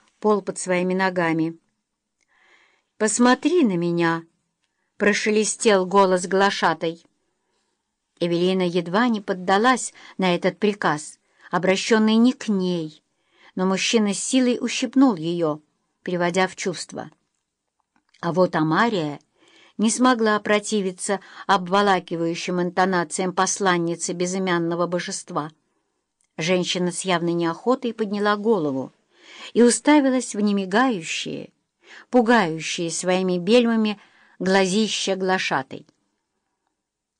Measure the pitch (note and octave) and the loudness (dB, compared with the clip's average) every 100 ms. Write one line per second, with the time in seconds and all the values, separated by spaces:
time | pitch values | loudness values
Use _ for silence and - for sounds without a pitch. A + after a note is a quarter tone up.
0 | _ _ G#3+ G#3 G3 F#3+ - F3+ F3+ F#3 | _ _ 0 0 -2 -8 -2 -2 0 0
1 | F#3+ F#3 E3 D#3+ D#3+ E3 _ _ _ _ | 0 0 0 0 -2 -6 _ _ _ _
2 | _ _ _ _ _ _ _ _ _ - | _ _ _ _ _ _ _ _ _ -4
3 | G#3+ - B3 B3+ D4 F4+ B3+ F3 F3 E3+ | -2 2 4 4 2 2 2 2 -2 0
4 | E3+ E3 E3 _ _ _ _ _ _ - | 0 -2 -6 _ _ _ _ _ _ -2
5 | G3+ G3+ A3 G#3+ G#3 - A#3 G3 F#3 G3 | 0 0 0 0 0 0 2 2 2 4
6 | F#3+ F#3 F3+ F#3+ G3+ G3 F#3 D#3+ E3 E3+ | 4 2 0 0 0 2 -2 -2 -4 -8
7 | _ _ _ _ _ _ _ _ _ _ | _ _ _ _ _ _ _ _ _ _
8 | _ - F3 E3+ F3+ F#3+ F3+ F3 E3+ F#3+ | _ -6 -2 0 0 0 0 -2 -2 0
9 | B3 A3 G3+ F#3 F3+ G3 A#3+ B3+ - - | 2 0 -4 -6 0 2 4 2 -2 -14
10 | - - F#3+ F3 F#3 F3+ G#3+ G3+ F#3 D3+ | -16 -4 0 0 0 0 -2 0 -2 -2
11 | - - _ _ - F3+ F#3 F#3+ - A3 | -6 -20 _ _ -6 -2 0 0 2 2
12 | A3 A3 A#3+ B3 - G3 F#3 F3 D#3 - | 4 4 4 2 -2 -2 -2 -4 -6 -12
13 | _ _ _ _ _ - F#3 F#3+ - A#3 | _ _ _ _ _ -4 -2 0 0 0
14 | G#3 F#3+ - C4 B3 A#3+ A#3+ - B3 C4 | 0 -2 -2 0 2 0 -4 -4 -2 4
15 | C4+ F3+ D#3+ F3 D#3+ D3+ _ _ _ _ | 4 2 -4 -2 -2 -4 _ _ _ _
16 | - F3 F3 F3+ F#3 - G3 E3 - C3 | -6 -2 0 0 0 -2 -6 -6 -8 -12
17 | A#2+ _ _ _ _ _ _ _ _ _ | -14 _ _ _ _ _ _ _ _ _
18 | _ _ E3+ E3+ F3+ F3 D#3 E3 A#3 G#3 | _ _ -4 0 2 2 0 2 0 0
19 | D3+ C#3+ _ _ _ _ _ - G#3+ A3+ | -4 -8 _ _ _ _ _ -4 -2 2
20 | B3+ B3 A3 G#3 G#3+ G#3 G#3 G#3+ F#3+ F#3 | 2 2 2 0 2 0 0 -2 -2 -6
21 | - F#3+ - - - G3 F3+ G3 G3+ F#3 | -6 -6 -6 -10 0 0 2 2 4 2
22 | F3 E3 E3 E3+ - F3+ F3 F3 F#3 F3+ | 0 -4 -4 -4 -4 -2 -2 0 0 0
23 | E3+ - F#3 F3+ F#3+ - G3 F3 E3+ E3 | -2 -4 -4 -2 -2 0 0 0 0 -4
24 | - F3 F3+ F#3+ F#3 F3 E3 E3+ F3 F3 | -6 -4 -4 -4 -2 0 -2 -2 -2 -4
25 | F3 F#3 - F3 D3 - _ _ _ _ | -6 -10 -8 -8 -8 -12 _ _ _ _
26 | _ _ _ - E3 F#3 E3 F#3 F3+ F3 | _ _ _ -8 -2 0 0 -2 -2 -4
27 | F#3 F3 E3+ E3+ E3 E3 A#3 B3+ A#3+ A3+ | -2 -2 0 -2 -2 -2 -2 -2 -2 -6
28 | G#3+ G#3 G#3 G#3 G#3 G#3+ D3 C3 B2+ _ | -4 -2 0 0 0 0 0 -4 -8 _
29 | _ _ - - - - A#3+ A#3 - D4+ | _ _ -20 -20 -4 4 4 4 4 4
30 | C4+ B3+ A#3+ G#3 G#3 G3+ F#3+ G3+ C4 G#3 | 4 0 -2 -2 0 0 0 0 2 0
31 | D#3+ - - - - _ _ _ _ - | -6 -8 -8 -10 -12 _ _ _ _ -20
32 | - B3 A3+ A#3+ F3+ D#3+ D#3 - E3+ D#3+ | 0 2 4 4 2 -2 -6 -6 -6 -4
33 | F3 F#3 F#3 F3+ F3 A#3+ A#3 A3+ G#3+ G#3 | -2 0 0 -2 2 4 4 2 0 -4
34 | - _ _ - F3+ F#3+ F#3+ G3 A3 - | -12 _ _ -6 0 2 2 2 0 -2
35 | - F#3+ F#3 F#3 - D3+ C3 - - _ | -4 -2 -2 -2 -2 -4 -4 -12 -18 _
36 | _ _ _ _ _ _ _ _ _ _ | _ _ _ _ _ _ _ _ _ _
37 | _ _ | _ _